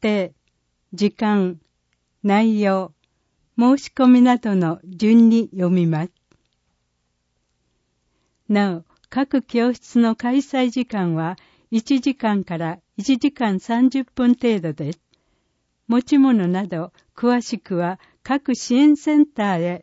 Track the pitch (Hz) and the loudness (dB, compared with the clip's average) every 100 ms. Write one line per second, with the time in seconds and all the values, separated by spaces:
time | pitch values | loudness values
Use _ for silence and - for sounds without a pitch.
0 | 220 208 185 - _ _ _ _ _ 175 | -4 -2 -4 -10 _ _ _ _ _ -4
1 | 202 - 214 208 185 165 _ _ _ _ | -4 -2 0 0 0 -4 _ _ _ _
2 | _ _ 202 202 226 214 202 190 180 _ | _ _ -2 0 2 0 0 -2 -4 _
3 | _ _ _ _ _ - 240 269 - - | _ _ _ _ _ 0 2 0 -2 0
4 | 254 247 247 247 226 196 165 165 180 175 | 4 6 6 2 0 -2 -2 -4 -10 -2
5 | 214 226 226 226 226 190 175 180 170 160 | 4 6 6 4 0 -4 -2 0 0 -2
6 | 170 _ _ _ _ _ _ _ _ _ | -6 _ _ _ _ _ _ _ _ _
7 | _ _ _ _ _ _ _ _ _ _ | _ _ _ _ _ _ _ _ _ _
8 | _ _ _ _ - 202 202 170 - _ | _ _ _ _ -4 -2 -2 -4 -12 _
9 | _ 247 269 269 - 240 240 240 - 240 | _ -6 -4 -4 -4 -2 -2 -4 -4 0
10 | 233 226 247 262 269 269 254 247 247 214 | 0 0 -2 -2 -2 -2 -2 -4 -6 -4
11 | 175 160 160 190 _ _ _ 226 - 269 | -4 -4 -6 -8 _ _ _ -6 -2 -2
12 | 277 262 226 208 185 170 165 175 _ - | -2 -4 -2 -2 -4 -6 -8 -10 _ -8
13 | - 262 294 - 233 190 - 233 254 269 | -2 0 -2 -2 -2 -4 -2 0 0 0
14 | 262 - 247 247 247 214 165 151 147 180 | -6 -2 0 2 0 -2 -4 -8 -8 -10
15 | _ _ _ _ _ _ _ _ - 233 | _ _ _ _ _ _ _ _ -4 -2
16 | 247 285 269 233 180 185 196 170 165 _ | 2 4 4 2 0 -2 -4 -8 -10 _
17 | _ - 240 247 233 214 - 175 175 185 | _ -6 -2 -2 -4 -10 -6 -4 -4 -6
18 | _ _ - 269 - 240 - 240 294 294 | _ _ -6 -4 -2 -4 -2 2 4 4
19 | - 302 294 - 202 175 175 175 | 2 2 2 0 -2 -2 -4 -6